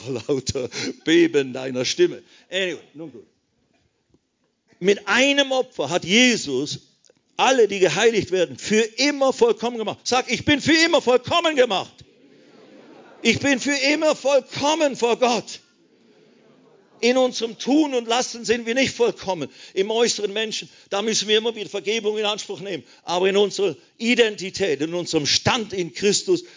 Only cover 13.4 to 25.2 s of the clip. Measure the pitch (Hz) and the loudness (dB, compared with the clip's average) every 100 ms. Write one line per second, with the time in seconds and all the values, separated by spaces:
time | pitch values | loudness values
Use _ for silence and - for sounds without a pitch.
13.4 | 277 262 269 277 269 302 311 - - 277 | 0 0 0 0 0 2 0 0 0 0
14.4 | 254 - 285 320 294 220 233 226 247 226 | 0 -4 -2 2 0 0 -2 2 0 0
15.4 | - - _ _ _ _ _ _ _ _ | -4 -18 _ _ _ _ _ _ _ _
16.4 | _ _ _ _ _ - 233 254 254 254 | _ _ _ _ _ -2 2 4 2 0
17.4 | 226 202 - 294 294 247 226 240 233 233 | -8 -6 0 2 2 -2 0 -2 -2 -6
18.4 | 208 240 226 254 247 - 233 - 190 175 | -2 -2 0 0 0 0 -2 -2 -6 -6
19.4 | 127 - - - 202 226 233 - 202 208 | -6 -12 -10 -4 -2 0 0 0 -4 -4
20.4 | 220 - 170 - - 196 226 208 202 214 | -6 -8 -12 -20 -8 -4 -2 -2 0 0
21.4 | 226 226 190 202 175 226 208 214 208 214 | 0 -6 -8 -8 -4 -2 -2 -2 -4 -4
22.4 | - 170 196 156 - - - 180 190 196 | -8 -12 -10 -10 -12 -20 -4 0 2 2
23.4 | 202 - 196 143 _ - 233 240 220 185 | 2 0 -4 -4 _ -6 0 4 2 2
24.4 | 185 - 190 135 160 175 160 160 | -10 -4 -2 -2 -4 -4 -2 -2